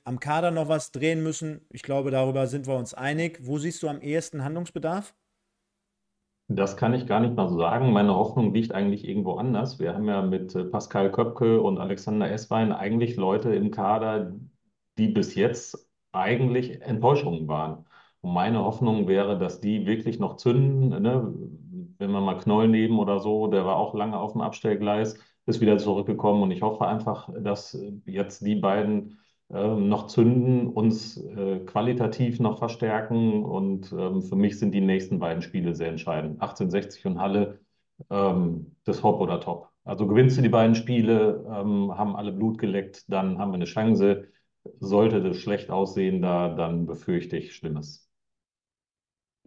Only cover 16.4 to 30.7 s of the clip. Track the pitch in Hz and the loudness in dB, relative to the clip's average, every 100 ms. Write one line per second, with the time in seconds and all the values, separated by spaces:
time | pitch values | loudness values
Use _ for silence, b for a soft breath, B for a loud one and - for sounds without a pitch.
16.4 | 127 123 123 - 139 107 120 143 - 82 | 2 0 -2 -6 -6 0 2 2 0 -4
17.4 | 78 76 80 80 b b b b 90 90 | -4 -4 -6 -8 b b b b -4 0
18.4 | 95 117 98 113 113 110 92 95 101 95 | 0 0 0 0 0 2 2 2 2 0
19.4 | 90 - 104 107 95 113 - - 95 - | -2 -2 -2 0 0 -2 -2 -4 -4 -2
20.4 | 127 123 139 135 131 98 107 127 110 - | 2 4 4 4 2 2 0 0 -2 -6
21.4 | - 80 71 92 87 - 98 101 98 92 | -12 -16 -16 -14 -14 -8 -4 -2 -2 -2
22.4 | - 104 113 110 110 113 101 98 104 107 | 2 4 6 6 4 2 2 0 0 0
23.4 | 107 98 92 85 - 110 107 101 104 110 | 2 2 2 0 0 -2 -4 -4 -4 -4
24.4 | - - 113 101 104 107 110 - b b | -4 -2 -2 0 2 0 0 -4 b b
25.4 | - - 107 101 104 98 101 101 104 104 | -4 2 6 6 4 0 -2 0 2 4
26.4 | 95 90 107 107 98 107 110 - - - | 2 0 -2 0 0 0 -2 -6 -8 -8
27.4 | 101 101 - - 101 101 - 95 98 - | -4 -4 -6 -12 -12 -12 -8 -6 -6 -4
28.4 | 101 104 95 101 104 107 98 B B B | -2 0 2 2 2 0 -4 B B B
29.4 | _ - 104 107 101 101 - - 117 127 | _ -4 0 2 2 0 0 4 6 6
30.4 | 123 127 120 | 4 2 2